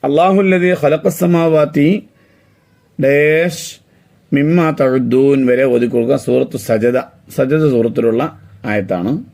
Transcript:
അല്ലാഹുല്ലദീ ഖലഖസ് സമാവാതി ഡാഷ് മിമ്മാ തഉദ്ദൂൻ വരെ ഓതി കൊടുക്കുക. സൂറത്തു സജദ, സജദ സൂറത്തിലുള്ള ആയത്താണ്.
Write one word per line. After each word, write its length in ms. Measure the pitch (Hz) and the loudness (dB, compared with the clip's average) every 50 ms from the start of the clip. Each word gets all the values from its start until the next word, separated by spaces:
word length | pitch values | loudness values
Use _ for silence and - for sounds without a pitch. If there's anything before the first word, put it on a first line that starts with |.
| - | -2
അല്ലാഹുല്ലദീ 680 | 139 143 151 175 190 196 196 196 190 185 185 175 180 180 - 143 | 0 0 2 2 2 2 2 2 2 2 2 2 0 0 0 0
ഖലഖസ് 360 | 143 151 156 - 196 151 - 180 | 0 0 0 -2 -4 -2 -2 0
സമാവാതി 640 | 175 175 170 165 165 160 156 151 147 151 143 143 156 196 214 - - _ _ _ _ _ _ _ _ _ _ _ _ _ _ _ _ _ - 131 | 0 2 2 2 2 2 2 0 0 0 0 2 2 0 -2 -4 -12 _ _ _ _ _ _ _ _ _ _ _ _ _ _ _ _ _ -2 0
ഡാഷ് 640 | 135 139 143 147 151 156 160 170 180 165 - - - - - _ _ _ _ _ _ _ _ _ _ - | 0 2 2 2 2 2 0 0 -2 -4 -8 -14 -16 -18 -20 _ _ _ _ _ _ _ _ _ _ -2
മിമ്മാ 280 | 139 143 151 170 175 165 160 - - | -2 0 2 2 2 2 0 0 0
തഉദ്ദൂൻ 600 | 139 131 127 131 123 117 120 131 135 139 139 135 131 123 | 0 0 0 0 0 0 2 2 4 4 2 2 2 2
വരെ 160 | 123 123 135 135 123 | 2 2 2 2 2
ഓതി 120 | 120 120 120 120 | 2 0 0 0
കൊടുക്കുക. 240 | 120 117 117 139 135 - | -2 0 0 -2 -2 0
സൂറത്തു 320 | - 120 127 131 123 - 123 - | 0 0 0 0 -2 -6 -10 -4
സജദ, 320 | - 117 110 107 120 123 127 123 - _ _ _ - - | -2 -2 0 0 0 0 0 -4 -6 _ _ _ -14 -4
സജദ 260 | - 135 131 143 156 156 151 131 | -4 -2 0 0 0 0 2 2
സൂറത്തിലുള്ള 500 | 120 113 117 110 117 117 117 110 113 139 - - - - - - - - - | 2 0 0 -2 0 -2 0 0 0 -2 -4 -6 -12 -20 -20 -20 -14 -8 -4
ആയത്താണ്. 400 | 104 107 95 95 95 90 87 107 143 202 254 - | -4 -4 -2 -4 -4 -4 -2 -4 -4 -6 -8 -14